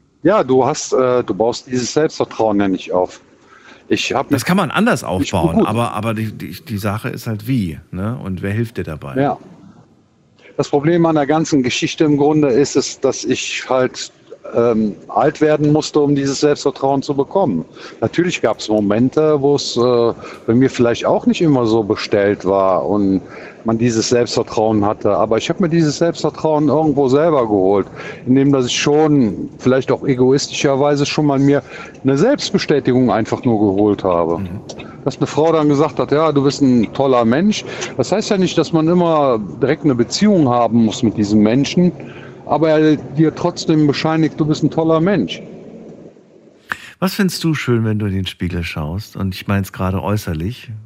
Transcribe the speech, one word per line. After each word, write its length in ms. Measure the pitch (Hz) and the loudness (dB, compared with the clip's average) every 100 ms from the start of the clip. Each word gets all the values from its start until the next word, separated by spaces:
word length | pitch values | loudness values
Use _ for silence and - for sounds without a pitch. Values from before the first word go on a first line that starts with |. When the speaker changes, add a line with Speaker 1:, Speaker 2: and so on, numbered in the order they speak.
| _ _ | _ _
Speaker 1:
Ja, 220 | 160 214 | 0 2
du 200 | 131 131 127 | 2 2 2
hast, 260 | 156 - | -2 -2
äh, 320 | 127 127 123 | 0 2 0
du 100 | 117 | -2
baust 320 | 95 113 117 - | -2 -2 -2 -4
dieses 260 | 127 113 | -4 -2
Selbstvertrauen 640 | 151 156 - 123 - 110 101 | -2 -2 -2 -4 0 0 2
ja 80 | 98 | 0
nicht 240 | 90 - | -2 -2
auf. 280 | 90 90 - _ _ _ - - - - | -2 -2 -6 _ _ _ -20 -20 -12 -4
Ich 240 | 110 - | -4 -2
hab 160 | 131 - | -4 -2
Speaker 2:
Das 160 | 139 | -2
kann 120 | - 190 | 0 0
man 140 | 151 | 0
anders 300 | 165 233 160 | 0 0 -2
Speaker 1:
ich, 40 | - | -4
Speaker 2:
aufbauen, 480 | 92 - 90 80 208 | -4 -2 0 0 2
Speaker 1:
gut. 100 | 175 | 0
Speaker 2:
aber, 260 | 113 117 | 0 -2
aber 220 | 98 110 | -4 -4
die, 160 | 107 107 | -4 -6
die, 200 | - 85 | -8 -14
die 260 | 95 - 101 | -14 -10 -6
Sache 300 | 101 104 131 | -4 -6 -6
ist 180 | - 117 | -8 -8
halt 220 | 104 110 | -8 -2
wie, 300 | 131 90 69 - | -2 -2 -6 -12
ne? 260 | 90 104 127 | -8 -6 -6
Und 200 | 95 92 | -8 -6
wer 100 | 98 | -4
hilft 240 | 107 113 - | -4 -4 -6
dir 80 | |
dabei? 320 | 85 73 69 131 | -10 -10 -8 -4
Speaker 1:
Ja. 180 | 139 85 - - - - _ _ _ _ _ _ - - | -2 -4 -12 -20 -20 -20 _ _ _ _ _ _ -14 -8
Das 120 | - | -2
Problem 380 | 147 151 175 165 | 0 2 2 2
an 80 | |
der 120 | 156 139 | 2 2
ganzen 360 | 156 156 147 | 0 2 0
Geschichte 420 | 120 - 156 - | 0 -2 -4 0
im 140 | 156 143 | 2 2
Grunde 300 | 143 156 143 | 2 2 2
ist 280 | 123 139 143 | 2 2 0
es, 240 | - - | -4 -2
dass 240 | 131 - | -2 -2
ich 400 | 117 - - - - | -4 -4 -4 -8 -2
halt, 440 | 131 127 - - _ - - - | 0 -2 -4 -16 _ -20 -20 -6
ähm, 420 | 120 117 110 107 85 - | 0 2 2 -2 -4 -6
alt 320 | 107 143 - | 0 0 2
werden 280 | 151 151 147 | 2 2 2
musste, 300 | 151 - 151 | 2 2 0
um 140 | 143 143 | 2 0
dieses 240 | 139 131 | -2 0
Selbstvertrauen 600 | 151 143 139 - 139 139 | 0 0 -2 -2 -2 -2
zu 120 | 143 | -2
bekommen. 500 | 139 135 196 160 82 - - - - | -4 -2 0 0 -2 -6 -16 -18 -6
Natürlich 400 | 110 - 175 - | -4 0 -2 0
gab's 260 | 120 - - | -2 -2 -2
Momente, 720 | 107 101 107 127 156 156 151 | 0 2 2 2 2 2 2
wo 140 | 139 | 2
es, 220 | 139 - 120 | 0 -2 0
äh, 360 | 123 120 117 - - - - | 2 2 0 -2 -10 -10 0
bei 80 | |
mir 160 | 120 131 | 2 4
vielleicht 340 | - 117 113 | 2 0 2
auch 220 | 104 190 247 | 0 0 0
nicht 140 | - | 2
immer 260 | 165 131 113 | 2 2 2
so 180 | 113 | 0
bestellt 600 | 104 104 - 104 101 98 | 0 -2 0 2 2 0
war 400 | 90 98 95 87 69 | 0 2 2 2 0
und 320 | 104 98 92 - - - - | 0 2 0 -4 -18 -20 -8
man 120 | 113 113 | -4 0
dieses 300 | 120 113 - | 0 0 0
Selbstvertrauen 760 | 120 120 127 - 117 110 107 | 0 0 -2 -2 0 2 2
hatte. 300 | 101 - 107 | 0 0 0
Aber 220 | 87 107 110 | 0 0 0
ich 140 | - | -2
hab 100 | 165 | -2
mir 80 | 170 | 0
dieses 300 | 170 151 135 | 2 0 0
Selbstvertrauen 720 | 170 165 156 - 156 151 151 | -2 -2 -6 -2 0 2 2
irgendwo 400 | 147 156 135 135 | 2 2 2 2
selber 340 | 143 170 143 | 2 2 2
geholt, 440 | 113 101 95 101 92 - - - 123 | 2 2 2 2 0 -8 -16 -8 0
indem 240 | 135 139 | 4 4
dass 160 | 135 123 | 2 0
ich 100 | - | 0
schon, 720 | 151 151 156 147 110 87 - - | 2 2 4 4 2 -2 -10 -4
vielleicht 340 | 127 131 131 | 0 0 0
auch 100 | 127 | -2
egoistischerweise, 1000 | - 123 127 135 - - 147 135 147 143 143 | 0 2 4 2 0 -2 0 2 2 0 -2
schon 200 | - 147 | 0 0
mal 120 | 135 | 2
mir 240 | 139 143 - - - - | 2 2 -2 -16 -18 -4
eine 140 | 131 139 | 0 2
Selbstbestätigung 920 | 226 285 - 196 - 143 131 127 123 | 2 0 -2 -2 0 0 2 2 2
einfach 340 | 107 110 117 | 0 0 -2
nur 160 | 127 107 | 0 2
geholt 420 | 104 95 104 98 | 2 4 2 2
habe. 360 | 95 85 82 85 | 2 2 0 -2
Speaker 2:
Mhm. 100 | 90 95 - - - - | -6 -10 -14 -16 -18 -8
Speaker 1:
Dass 140 | 139 - | -6 -4
eine 80 | 143 | -4
Frau 240 | 147 160 | 0 2
dann 160 | 160 147 | 4 2
gesagt 300 | 139 151 143 | 2 0 0
hat, 100 | 123 | 0
„Ja, 200 | 143 156 | 2 2
du 100 | 143 | 2
bist 180 | 139 139 | 0 2
ein 300 | 135 123 98 | 2 2 0
toller 300 | - 135 123 113 | 0 2 4 4
Mensch.“ 380 | 135 208 - - - - - | 2 2 0 -6 -10 -10 -4
Das 120 | 123 | -2
heißt 200 | 202 - | -2 0
ja 80 | 196 | 0
nicht, 180 | 175 170 | 2 0
dass 140 | 151 | 0
man 160 | 165 156 | 0 2
immer 500 | 180 170 156 139 110 92 73 | 2 2 2 2 0 -4 -4
direkt 220 | 131 156 | -2 0
eine 100 | 151 | 0
Beziehung 540 | 120 113 - 208 190 131 | 0 0 0 2 4 4
haben 380 | 120 117 117 110 | 2 2 2 2
muss 160 | - | 2
mit 140 | 113 107 | -2 0
diesem 220 | 101 107 | 2 4
Menschen, 500 | 107 127 139 180 180 - - - - - - | 4 2 0 2 0 0 -14 -18 -20 -12 -4
aber 240 | 147 160 | 0 2
er 260 | 156 156 135 | 4 4 2
dir 360 | 127 139 156 | -2 0 0
trotzdem 520 | - 175 175 - 156 147 | 2 -4 -2 0 2 2
bescheinigt, 540 | - 160 160 151 - | 0 0 0 0 0
„Du 40 | 151 | -2
bist 160 | 151 | 0
ein 80 | 151 | 0
toller 300 | 156 160 160 | 0 2 2
Mensch.“ 400 | 180 180 87 - - - - - - - - - _ - - _ - - - - | 2 0 -2 -6 -14 -20 -20 -20 -20 -20 -20 -20 _ -20 -20 _ -16 -16 -14 -4
Speaker 2:
Was 160 | 185 | -4
findest 280 | - 190 - | 0 -2 0
du 100 | 165 | -2
schön, 300 | 147 - 117 | -2 0 0
wenn 140 | 110 107 | 0 -2
du 80 | 104 | -2
in 60 | |
den 140 | 95 92 | -2 -4
Spiegel 360 | - 90 90 | -6 -6 -4
schaust? 540 | 85 82 76 95 - - | -6 -6 -6 -6 -10 -6
Und 180 | 95 | -6
ich 120 | 92 - | -6 -4
mein's 260 | 98 92 | -2 -4
gerade 300 | - 92 95 | -4 -4 -2
äußerlich. 680 | 76 104 92 78 95 123 - 107 | -2 -4 -4 -6 -6 -8 -14 -16